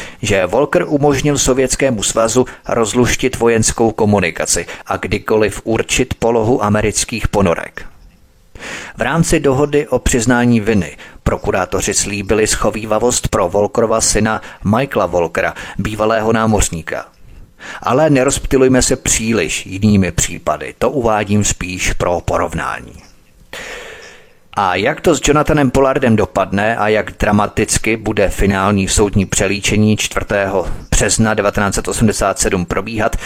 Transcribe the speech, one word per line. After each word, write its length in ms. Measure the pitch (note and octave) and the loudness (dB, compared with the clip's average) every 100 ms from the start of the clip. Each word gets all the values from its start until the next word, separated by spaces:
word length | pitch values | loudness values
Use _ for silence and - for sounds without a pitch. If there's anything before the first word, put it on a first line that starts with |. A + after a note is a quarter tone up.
| - - | -14 -8
že 240 | G2 G2 F2+ | 0 0 2
Walker 380 | A2 D4+ F3+ D#3+ | 0 2 0 0
umožnil 500 | D3 D3 C3+ D3 C#3 | 2 2 2 0 0
Sovětskému 640 | - B2+ B2+ - C3+ G#2+ | 0 2 0 0 0 0
svazu 440 | - A2 A2+ B2+ B2 - - | -2 0 2 2 0 -4 -4
rozluštit 680 | G#2+ A2 B2 A#2 - C3 - | 0 0 2 2 2 -2 0
vojenskou 520 | A#2 A2+ A2 - A2+ | 2 2 0 2 0
komunikaci 760 | - G#2 G2+ E2+ D#2+ D2+ E2+ E2 - - | 2 2 2 0 -2 -4 -4 -4 -12 -8
a 100 | F#2+ | -6
kdykoliv 640 | F#2 G2+ - A2 G#2 - | -4 -4 0 2 0 -2
určit 500 | A2+ A2 - - B2+ | -4 -2 -2 -2 -2
polohu 500 | - A#2 A#2 A2 B2+ | 0 2 2 2 2
amerických 640 | G#2 G#2 G#2 - - A2 - | 2 2 2 -2 -4 -4 -2
ponorek. 580 | G#2 F#2 D#2+ - - - - - _ _ _ _ - - - - - | 2 2 0 -4 -14 -18 -18 -20 _ _ _ _ -16 -14 -14 -14 -4
V 60 | |
rámci 380 | A#2+ E3 E3 E3 | -2 0 2 2
dohody 480 | C#3 C3 D3 C#3+ D3 | 2 2 2 0 0
o 100 | B2 | 0
přiznání 640 | - B2 A2+ B2 A#2+ A#2 | 0 0 2 4 4 2
viny 360 | G#2 G#2+ D2 - - - | 2 0 0 -8 -20 -6
prokurátoři 720 | - - - G2 F2+ F#2 G#2 | -4 -2 -2 -2 -2 -2 -2
slíbili 520 | - G2+ G2+ F#2+ G#2+ G#2+ | -2 -2 -6 -2 0 2
schovívavost 800 | - A2 G#2+ A2 A2 A#2+ A#2+ - | 0 -2 -2 -2 0 2 0 -2
pro 200 | A2 F2+ | 0 0
Walkerova 520 | G2+ G#2 - A2+ A2+ | 0 0 0 0 2
syna 420 | A2+ G#2+ A2 A2+ - - | 0 0 0 -2 -8 -6
Michaela 420 | G2+ A2+ C#3 A2+ F2+ | 0 0 0 0 0
Walkera, 480 | F2 E2 F#2 E2+ - - - | 0 0 -2 -4 -4 -12 -8
bývalého 540 | G#2+ G#2 G#2+ A2 G#2+ | -6 -2 0 0 2
námořníka. 760 | A2+ A2 G2+ - E2 - B1+ - _ - - - _ - - | 2 2 2 0 -4 -8 -10 -12 _ -20 -20 -20 _ -18 -8
Ale 280 | - C3 D#3 | -2 2 4
nerozptylujme 720 | C3+ - - - C3+ C3 B2+ | 4 2 0 0 2 4 4
se 140 | - B2+ | 2 -2
příliš 680 | - - A2+ A2 D#2 - - | -2 -2 0 0 -2 -6 -8
jinými 460 | F#2 G#2+ G2+ F2+ | 0 4 4 2
případy, 640 | - - E2 - D2+ C2 - | -2 -4 -4 -4 -4 -6 -4
to 120 | A2+ | -2
uvádím 540 | C#3+ A2+ G#2+ G2+ G#2 | 0 0 0 0 0
spíš 480 | G2+ - F#2 F2+ - | 0 -4 -8 -4 -2
pro 280 | - F#2+ F2 | 0 0 -2
porovnání. 720 | - E2 E2+ - - - B1 - - - _ _ - - - - - - - - - _ _ - | -2 -2 -2 -4 -6 -8 -12 -20 -20 -20 _ _ -18 -16 -14 -16 -16 -18 -20 -20 -20 _ _ -2
A 180 | F#2+ | 0
jak 260 | F#2 A#2+ D#3+ | 2 0 0
to 140 | F#3+ | 0
s 60 | C#3+ - | 2 2
Jonathanem 420 | D3+ C#3+ D3+ C3 | 2 2 2 2
Pollardem 460 | C3+ C3+ C#3+ B2+ G#2+ | 4 2 2 2 2
dopadne 600 | F#2+ G2+ F#2+ G2 A2 A#2 | 2 0 0 0 0 0
a 120 | G#2+ | 2
jak 240 | G#2+ - - | 0 -2 -2
dramaticky 760 | G2+ G2+ G2+ - G#2 - A2 A2+ | 0 2 0 -2 0 0 -2 -2
bude 320 | G#2+ G#2 F#2 | -2 0 0
finální 600 | - G2+ G2 G2 G2+ F#2+ | 2 0 2 2 2 0
soudní 380 | - G2+ G2+ F#2 | 2 2 2 0
přelíčení 720 | - G2 G2+ - G#2+ G#2+ G#2+ | 0 -2 -2 0 2 2 2
čtvrtého 680 | - F#2 F#2 G#2 G2 G2 E2 - - | -2 -6 -2 0 0 0 -2 -6 -2
března 440 | - G#2+ - A2 | 0 0 2 2
devatenáct 400 | A2 G2+ G#2+ G2 | 2 0 0 -2
set 140 | - F2+ | -2 -4
osmdesát 500 | - A2 - G2+ - | 0 0 2 0 0
sedm 260 | G#2+ F#2 | 0 0
probíhat, 520 | F2 F#2 G#2+ A2+ G#2+ - | -2 -4 -4 -4 -4 -4